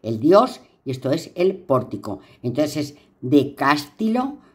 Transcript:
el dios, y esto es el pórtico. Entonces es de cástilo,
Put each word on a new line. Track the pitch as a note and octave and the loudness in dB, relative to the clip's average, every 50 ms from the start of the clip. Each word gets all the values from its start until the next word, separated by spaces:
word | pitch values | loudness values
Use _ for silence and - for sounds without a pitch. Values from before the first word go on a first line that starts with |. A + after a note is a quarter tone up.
el | - A2 A#2 G#2+ | -8 -8 -6 0
dios, | C3+ D#3 F#3+ G#3+ B3+ B3+ - - - _ _ _ _ | 4 6 6 6 6 4 -2 -10 -20 _ _ _ _
y | C3+ | -10
esto | B2+ C3 - C3 | -10 -6 -4 -2
es | D3 E3 - - - | -2 -2 -4 -10 -4
el | - F3+ F#3+ F#3+ | -2 -2 -2 -2
pórtico. | F3+ - - C3 B2 - - - G2+ - G#2+ F#2 - - _ - _ - | -4 -2 0 0 0 0 -4 -10 -12 -10 -12 -12 -12 -14 _ -20 _ -8
Entonces | B2 - D3 D3+ D3 D3+ | -4 -2 -2 -2 -2 -2
es | D#3 C#3+ - - - _ _ _ _ | -6 -8 -8 -10 -18 _ _ _ _
de | - B2 C#3+ C#3+ C3 C#3+ - | -2 2 4 4 4 2 -2
cástilo, | - C#3 C#3 D3 D3 C#3 - _ - A3 A3 A3+ B3 C4 C#4 C#4+ - _ _ | -2 0 0 0 0 -2 -10 _ -4 -2 -2 0 -2 -2 -4 -8 -12 _ _